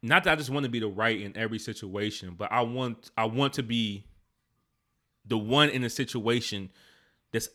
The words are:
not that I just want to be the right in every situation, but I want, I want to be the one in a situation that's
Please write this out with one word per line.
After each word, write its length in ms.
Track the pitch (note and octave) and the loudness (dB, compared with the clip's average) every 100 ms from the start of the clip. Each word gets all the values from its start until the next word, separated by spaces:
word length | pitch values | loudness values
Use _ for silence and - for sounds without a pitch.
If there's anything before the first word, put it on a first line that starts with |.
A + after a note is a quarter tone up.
not 180 | A2+ E3 | 4 4
that 120 | F#3 | 6
I 20 | D#3 | 2
just 140 | C3+ | 2
want 120 | C#3 C3+ | -2 0
to 40 | |
be 80 | A#2 | 0
the 80 | A2 | -2
right 340 | G2 A2 A2 | 2 2 2
in 160 | G2+ G2+ | -4 -4
every 220 | A2 A2 | -4 -4
situation, 760 | - A2 G#2 G2 G#2 G#2 F#2 F2 | -6 -10 -6 -4 -4 -4 -12 -8
but 140 | G#2 | -2
I 80 | A#2+ | 0
want, 500 | A#2 A#2+ B2+ A2+ - - | 0 0 -4 -6 -10 -2
I 60 | |
want 300 | A2+ A#2 C#3 | 0 2 0
to 100 | C#3+ | 0
be 400 | A#2 A#2 A2 G2 - - _ _ _ _ _ _ _ _ _ _ G#2+ | -2 0 0 -2 -12 -20 _ _ _ _ _ _ _ _ _ _ -4
the 100 | A2+ | -2
one 320 | G#2+ C3+ D3 | 2 4 4
in 120 | C3 | 4
a 80 | B2 | -2
situation 800 | - C3 B2 G#2+ A#2+ A#2 G2+ F#2+ _ - _ _ _ _ | -2 -4 -2 2 0 0 -8 -10 _ -20 _ _ _ _
that's 160 | A2+ - | -6 -2